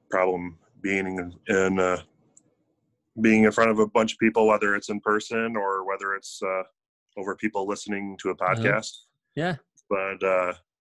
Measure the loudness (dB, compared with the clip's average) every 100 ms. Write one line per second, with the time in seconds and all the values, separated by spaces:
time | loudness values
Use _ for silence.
0 | _ 2 2 0 -6 -12 _ _ -2 -2
1 | -2 -4 -8 -10 -2 2 2 2 2 0
2 | -6 _ _ _ _ _ _ _ _ _
3 | _ 0 4 6 6 4 4 4 2 2
4 | 0 0 2 4 4 4 2 -2 -4 -4
5 | 0 0 -2 -4 -4 -2 -2 -2 -4 -6
6 | -6 -8 -10 -8 -4 -4 -6 _ _ _
7 | _ -10 -8 -4 -4 -4 -4 -6 -6 -6
8 | -8 -6 -6 -2 -2 0 0 0 -4 -14
9 | _ _ _ -6 -6 -6 _ _ -6 -4
10 | -4 -2 0 2 0 -6 _ _